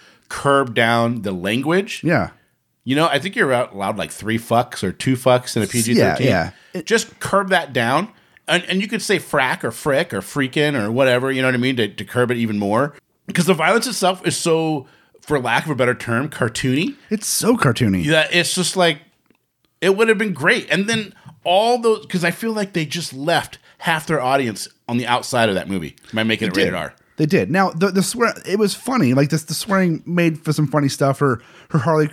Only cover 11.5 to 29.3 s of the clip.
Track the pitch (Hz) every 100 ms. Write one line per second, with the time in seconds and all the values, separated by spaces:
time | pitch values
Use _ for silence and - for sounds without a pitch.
11.5 | 127 123 127 104 - 98 127 120 120 113
12.5 | 107 101 110 143 - _ _ - - 170
13.5 | 170 160 208 254 202 185 185 180 - 175
14.5 | 160 160 156 127 _ _ _ - 147 120
15.5 | 117 151 131 123 120 - 117 147 - 120
16.5 | - 135 131 196 277 - 214 - - 196
17.5 | 240 139 110 113 95 87 160 151 175 165
18.5 | - 175 185 175 151 - _ _ _ _
19.5 | _ _ _ 175 196 226 214 220 156 160
20.5 | 247 - 156 202 226 202 - - - 165
21.5 | 185 226 247 233 214 - 185 170 175 226
22.5 | 214 196 180 151 160 156 131 147 160 -
23.5 | - _ _ - 160 151 156 127 139 123
24.5 | 101 - _ - 120 120 120 - 123 113
25.5 | 95 - 95 78 - - 110 110 110 110
26.5 | 92 92 90 71 - _ - 156 185 95
27.5 | 175 185 165 196 190 180 240 233 - -
28.5 | 196 208 - - 254 135 127 147